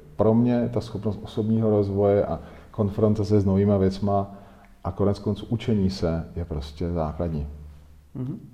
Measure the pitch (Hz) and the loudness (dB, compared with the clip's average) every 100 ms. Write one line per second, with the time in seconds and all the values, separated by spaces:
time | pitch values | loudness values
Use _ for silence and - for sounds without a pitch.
0 | - - 107 113 123 120 120 107 - 101 | -14 0 4 4 4 2 0 -4 -6 -6
1 | 107 104 - - 107 113 110 104 101 98 | -6 -6 -8 -4 0 2 2 2 2 2
2 | 101 101 82 80 - - - - 101 104 | 4 4 2 -4 -10 -20 -16 -2 -2 2
3 | 107 107 98 104 98 95 101 101 95 95 | 2 2 4 4 4 4 4 4 4 2
4 | 101 101 98 - - - - - 101 92 | 0 0 -2 -10 -20 -20 -20 -12 -10 0
5 | 101 98 107 98 - 113 - 107 95 - | 0 0 -2 -4 -4 -4 0 2 2 0
6 | 82 82 80 92 82 73 - - 87 85 | -2 -2 -4 -8 -6 -6 -8 -6 -4 -2
7 | 76 76 87 78 73 - - - - - | -2 -2 -4 -4 -6 -10 -16 -18 -20 -20
8 | - 135 127 208 - | -16 -10 -8 -8 -12